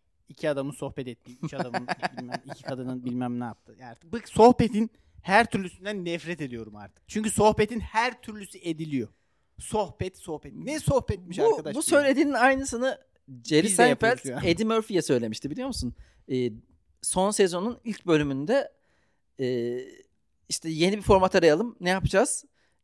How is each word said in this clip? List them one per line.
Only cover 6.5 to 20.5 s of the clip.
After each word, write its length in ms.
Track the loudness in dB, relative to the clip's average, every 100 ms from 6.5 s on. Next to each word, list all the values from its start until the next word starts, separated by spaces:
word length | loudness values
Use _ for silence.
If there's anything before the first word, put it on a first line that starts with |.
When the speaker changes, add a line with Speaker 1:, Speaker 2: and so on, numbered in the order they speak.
| -10 -12 -16
Speaker 1:
artık. 280 | -20 _ -8
Çünkü 220 | -4 -2
sohbetin 500 | 4 4 4 0 -2
her 420 | -4 -2 -2 -4
türlüsü 360 | -16 -16 -16 -12
ediliyor. 460 | -8 -6 -4 -4 -6 _ _ _ _ -18
Sohbet, 600 | -6 -4 -4 -6 -10 -10
sohbet. 360 | -12 -12 -12
Ne 260 | -12 -8 -4
sohbetmiş 580 | 0 0 0 -8 -6 0
Speaker 2:
Bu, 60 |
Speaker 1:
arkadaş 300 | 2 2 -2
Speaker 2:
bu 40 | -4
Speaker 1:
ya? 40 |
Speaker 2:
söylediğinin 500 | 2 4 4 2 2
aynısını 680 | 4 4 4 -2 -4 -4 -6 _ _ -20 -14
Jerry 200 | 2 4
Speaker 1:
Biz 140 | 4 6
de 40 |
yapıyoruz 380 | 4 6 0 0
Speaker 2:
Seinfeld, 220 | -4 -4
Speaker 1:
ya. 60 | 0
Speaker 2:
Eddie 140 | 0
Murphy'ye 380 | 2 0 0 -2
söylemişti 480 | 2 0 0 -6 -8
biliyor 180 | -8 -8
musun? 260 | -6 -8 -8 -20 _ -6
Ee, 220 | -2 -2 -6 _ _ _ _
son 280 | -4 0 0
sezonun 500 | 2 2 2 -6 -8
ilk 220 | -10 -8 2
bölümünde, 680 | 2 2 -4 0 -2 -2 _ _ _ _ _ _ -6
e, 380 | -4 -2 -4 -6 -12 -20 _ _ _ _
işte 200 | -10